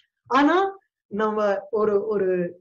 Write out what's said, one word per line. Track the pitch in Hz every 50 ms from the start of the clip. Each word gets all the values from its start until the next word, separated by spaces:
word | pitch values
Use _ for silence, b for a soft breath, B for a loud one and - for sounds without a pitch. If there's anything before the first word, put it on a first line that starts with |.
| _ _ _ _ _
ஆனா | - 247 269 285 294 330 370 392 392 392 - _ _ _ _ _
நம்ம | - 208 202 220 214 214 214 208 202 196 190 - -
ஒரு, | - 214 214 208 208 202 208
ஒரு | 220 214 196 190 185 185 180 175 175 - -